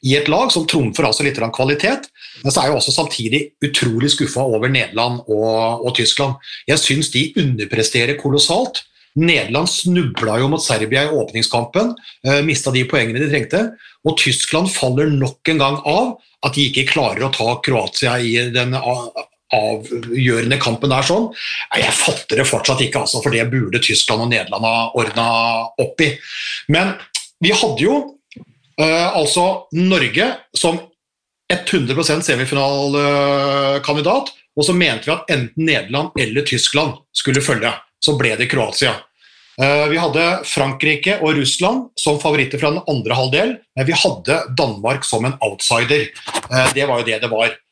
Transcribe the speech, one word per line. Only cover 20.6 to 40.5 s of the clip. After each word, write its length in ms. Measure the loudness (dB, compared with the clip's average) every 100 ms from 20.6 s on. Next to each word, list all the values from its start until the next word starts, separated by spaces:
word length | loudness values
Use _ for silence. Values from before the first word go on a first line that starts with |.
kampen 320 | 0 0 0
der 160 | 2 2
sånn. 240 | 2 0
Nei, 480 | -4 -8 -8 -4 -2 0
jeg 100 | 0
fatter 400 | 0 -2 -4 0
det 80 | 0
fortsatt 340 | 0 0 0
ikke, 160 | 0 0 -2
altså, 180 | -2
for 80 | 0
det 160 | 0 0
burde 260 | 0 0 0
Tyskland 400 | 2 2 2 0 0
og 40 |
Nederland 340 | -2 -2 -2 0
ha 240 | 0 0 -2
ordnet 800 | -2 0 0 2 0 -2 -6 -2
opp 160 | -4 0
i. 160 | -2 -2 -12 -10 -8 -10 0 2
Men 240 | 2 -4 -8 -10 -10 _
vi 160 | 2 2
hadde 320 | 0 2 2
jo, 320 | 2 -2 -14 _ -20
eh, 720 | -20 _ _ -2 2 2 2 0
altså 560 | 0 2 2 0 -4 0
Norge 480 | 2 4 2 0 0 -2 -8
som 240 | -2 0 0 -8 _ _ _ _ _ _ -4 0
hundre 240 | 0 0 0
prosent 320 | 0 0 0
semifinalkandidat, 2000 | -2 0 0 0 0 0 2 2 2 2 2 2 0 0 0 0 0 2 0 -2 -12 _ -2
og 40 | 2
så 80 | 4
mente 320 | 2 0 -2
vi 80 | -4
at 160 | -2
enten 400 | -2 -2 -2 0
Nederland 400 | 0 -2 -4 -4 -4
eller 240 | -2 -2
Tyskland 560 | -2 0 0 0 -2 -4 _ -6
skulle 240 | 0 0
følge, 320 | 0 0 -2 -4 -14 _ 0
så 80 | 2
ble 160 | 0 0
det 140 | 0
Kroatia. 400 | 0 0 0 0 -2 -10 _ _ _ _ -2
Eh, 300 | 2 2 2
vi 80 | 2
hadde 480 | 0 0 0 0
Frankrike 680 | -4